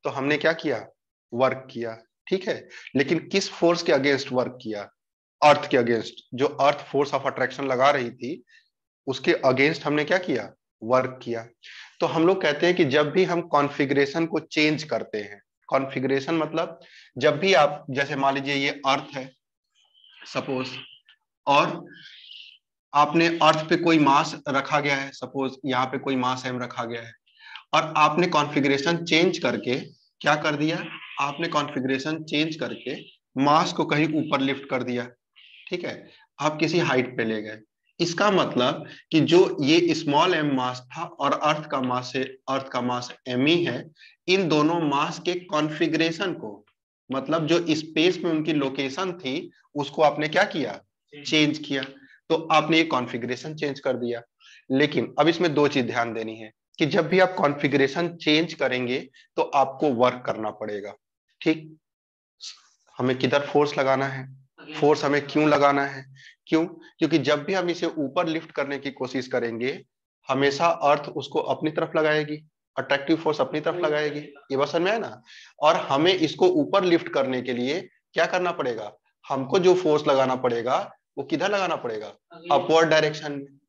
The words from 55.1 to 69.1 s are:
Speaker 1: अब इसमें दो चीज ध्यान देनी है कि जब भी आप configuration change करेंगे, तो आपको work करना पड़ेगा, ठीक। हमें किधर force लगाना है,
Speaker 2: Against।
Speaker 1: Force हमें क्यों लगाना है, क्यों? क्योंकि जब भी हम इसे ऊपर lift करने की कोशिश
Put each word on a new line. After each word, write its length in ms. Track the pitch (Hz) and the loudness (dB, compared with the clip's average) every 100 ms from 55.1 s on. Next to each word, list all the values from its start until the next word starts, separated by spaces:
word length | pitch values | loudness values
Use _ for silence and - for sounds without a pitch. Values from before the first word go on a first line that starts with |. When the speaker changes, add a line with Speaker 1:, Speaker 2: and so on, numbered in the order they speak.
| - | 2
Speaker 1:
अब 100 | 151 | 2
इसमें 260 | 165 175 | 4 0
दो 140 | 143 147 | 2 2
चीज 180 | 139 120 | 2 -2
ध्यान 280 | 120 117 | -2 -4
देनी 220 | 113 110 110 | -4 -8 -12
है 160 | 107 _ _ - | -16 _ _ -4
कि 80 | 156 | 0
जब 220 | - 156 | 0 2
भी 120 | 185 | 4
आप 140 | 185 185 | 4 4
configuration 800 | 147 143 143 139 135 175 175 170 | 0 0 0 2 2 0 -6 -4
change 380 | - 151 165 | 0 2 0
करेंगे, 560 | - 135 127 123 131 - _ _ - | -2 -2 -2 -2 -6 -8 _ _ -4
तो 60 | |
आपको 480 | - 143 135 - 151 | 0 2 0 0 -2
work 320 | 117 123 123 - | 2 2 2 -8
करना 240 | 104 107 | -6 -6
पड़ेगा, 440 | 104 107 104 101 98 _ _ _ _ | -8 -8 -8 -10 -16 _ _ _ _
ठीक। 360 | 165 160 156 - _ _ _ _ _ _ - - _ _ _ - | -4 -2 -6 -20 _ _ _ _ _ _ -20 -20 _ _ _ -4
हमें 200 | 123 127 | -2 0
किधर 280 | 131 143 143 | 2 0 2
force 320 | 143 147 151 | 0 2 0
लगाना 280 | 135 135 135 | 0 0 0
है, 220 | 131 131 | -6 -12
Speaker 2:
Against। 520 | - _ _ - 151 | -18 _ _ -14 0
Speaker 1:
Force 240 | 147 151 | 2 4
हमें 220 | 147 143 139 | 2 0 0
क्यों 220 | 156 151 | 2 4
लगाना 380 | 147 143 139 139 | 6 4 4 -2
है, 200 | 135 135 - - _ _ | -6 -16 -20 -20 _ _
क्यों? 200 | 160 170 | 0 0
क्योंकि 520 | - - _ 156 160 | -6 -20 _ 0 2
जब 260 | 135 147 | 2 0
भी 100 | 143 | 0
हम 160 | 190 175 | -2 -2
इसे 160 | 170 165 | -2 -4
ऊपर 400 | 160 135 147 170 | -4 -4 -2 -2
lift 260 | 160 160 | -4 -8
करने 260 | - 139 139 | -6 -6 -4
की 120 | 139 | -8
कोशिश 380 | 131 127 | -8 -6